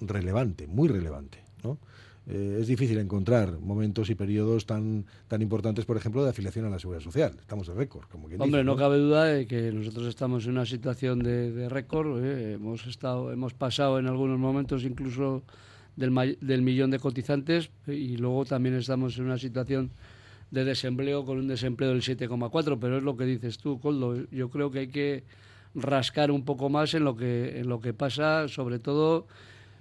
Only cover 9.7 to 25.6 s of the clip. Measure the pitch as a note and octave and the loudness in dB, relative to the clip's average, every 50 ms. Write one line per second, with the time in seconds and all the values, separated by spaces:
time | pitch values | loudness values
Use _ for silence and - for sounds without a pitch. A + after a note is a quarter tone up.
9.7 | G#2+ G#2+ G#2+ A2+ A2 A#2+ A#2+ A#2+ A#2 - C3+ B2+ B2+ A#2+ G#2+ A#2+ B2+ B2+ B2 A2 | -2 -2 -4 -4 -4 -4 -6 -6 -4 -4 -2 -2 -2 -2 -2 0 0 0 0 -2
10.7 | C3 A#2 A#2 C3 B2 B2+ C3+ B2+ B2+ B2 A#2+ A#2+ A#2+ A#2+ A#2+ A#2+ A#2 A#2+ B2 B2 | -4 -4 -4 -4 -4 -2 -2 0 0 0 0 0 0 0 -2 -2 -4 -4 -6 -4
11.7 | C3 C#3 C3 - - D#3 D#3 D3+ C3 A#2+ B2+ C3+ C#3 C3 A2+ G#2+ G#2+ G#2 G#2 A2 | -4 -6 -6 -2 -2 -2 0 0 -2 -2 -2 -2 -2 -2 -4 -4 -6 -6 -6 -6
12.7 | A#2 A2 G#2+ B2+ A#2+ - - B2+ B2 B2 B2+ B2 B2 A#2+ B2+ A#2+ B2+ - C#3 B2 | -6 -6 -8 -10 -10 -6 -4 -4 -2 -2 -4 -4 -4 -4 -4 -6 -4 -4 -4 -2
13.7 | - - C#3+ C#3 C3 C3 C3 C3 C3 C3 C3+ C3 C3 B2+ C3 C3+ C3+ C#3 C3+ B2 | 0 2 2 4 4 2 2 0 0 0 0 0 2 2 2 2 2 0 0 -2
14.7 | C#3+ C3 A#2+ C3+ - D3 C3+ C3 A#2+ C3 C#3 C3+ C3+ C3 - - - - - - | -2 -2 -2 -4 -4 -4 -6 -6 -4 -2 -2 -2 -2 -4 -6 -12 -20 -20 -20 -20
15.7 | - - - - - - C3 C3 B2+ B2+ B2+ C3 D3 - C#3+ C3 C3+ B2+ B2+ B2+ | -20 -20 -20 -18 -8 -2 0 2 4 4 4 2 0 -2 0 2 2 4 4 4
16.7 | B2+ C3 C3+ C3 C3+ C3 C3+ C#3 A#2 C3 A2+ - C#3+ C#3 C3+ D#3 E3 E3+ D#3 - | 4 4 4 2 2 2 0 -2 -2 -2 -2 0 0 0 2 2 2 2 0 -2
17.7 | - - - C#3+ C#3+ D3+ C#3 B2 B2 A#2 A#2+ B2 B2+ C3+ C3+ C3 C#3+ B2+ B2+ B2+ | -10 -14 -10 -8 -6 -4 -4 -4 -2 0 0 2 2 0 0 0 0 2 2 2
18.7 | B2+ B2+ A#2 B2+ C3 B2+ C3 B2+ A2 B2 B2+ B2+ B2+ B2+ C3 B2+ A2+ C3 B2 A#2 | 2 0 0 0 0 0 0 -2 -2 -2 -2 -2 -2 -2 -4 -4 -4 -4 -2 0
19.7 | C#3 C#3 C3 B2+ - - - - - - - - - - - - - C3 C3 C3+ | 0 0 0 -2 -6 -12 -18 -20 -20 -20 -20 -20 -20 -20 -16 -4 -2 0 0 0
20.7 | C3 B2 - B2+ B2 B2+ C3+ C#3 C#3+ C#3+ C#3 B2+ C3 C3 C3+ C3+ C3 A2+ B2 B2+ | 0 -2 -2 -2 -2 0 0 0 0 0 -2 -2 -2 -2 0 -2 -2 -2 -2 -2
21.7 | A#2+ - C3+ C3 B2+ B2 A2+ B2+ B2+ - B2+ A2+ B2 A#2+ A#2+ A#2 - D#3+ D3+ D3+ | 0 2 2 2 2 2 2 0 -2 -2 -2 -4 -2 -2 -2 0 0 0 2 2
22.7 | C#3 A2+ A#2+ B2 C3 C3+ C3+ C#3+ C3 A#2 C3 B2+ C3 A2+ B2 A#2+ A2 - - D3 | 0 0 0 0 0 0 0 0 0 0 0 0 0 0 -2 -6 -6 -4 -4 -4
23.7 | C#3 A#2+ C3 D3 D3 C3+ B2+ A#2+ A#2+ B2+ - - C3+ C3 B2+ B2 C3 D3 C#3+ C#3+ | -4 -2 0 0 0 2 0 0 -2 -2 -6 -6 -4 -4 -4 -4 -2 -2 -2 0
24.7 | C3 C#3 C3+ B2+ C3+ C#3+ C#3+ C#3+ C#3 C3 - - - - - - - - | -2 -4 -6 -4 -2 -2 0 0 -2 -4 -6 -12 -20 -20 -20 -20 -20 -20